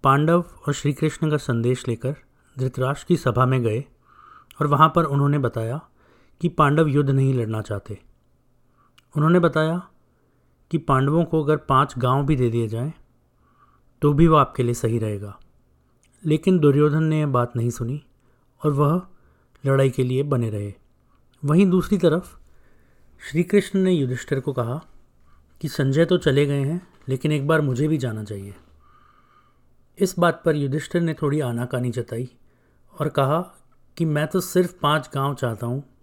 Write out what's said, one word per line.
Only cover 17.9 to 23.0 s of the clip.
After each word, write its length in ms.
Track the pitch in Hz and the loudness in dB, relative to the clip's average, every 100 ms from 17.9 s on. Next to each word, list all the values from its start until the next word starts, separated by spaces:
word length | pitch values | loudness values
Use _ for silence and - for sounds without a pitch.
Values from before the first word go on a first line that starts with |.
| 147 _ _ _ _ _ _ | -8 _ _ _ _ _ _
और 100 | 156 | -2
वह 300 | 143 147 175 180 - _ _ _ _ | 2 2 0 -4 -20 _ _ _ _
लड़ाई 260 | 135 135 135 | 0 2 2
के 140 | 123 | 0
लिए 200 | 127 127 143 | -2 -2 -2
बने 240 | 131 117 | -2 -2
रहे। 240 | 104 101 - _ _ _ _ _ _ | -4 -8 -12 _ _ _ _ _ _
वहीं 220 | 139 160 196 | 0 4 4
दूसरी 320 | 180 - 202 | 2 2 2
तरफ 300 | 175 160 - - - - _ _ _ _ | 2 0 -4 -20 -20 -20 _ _ _ _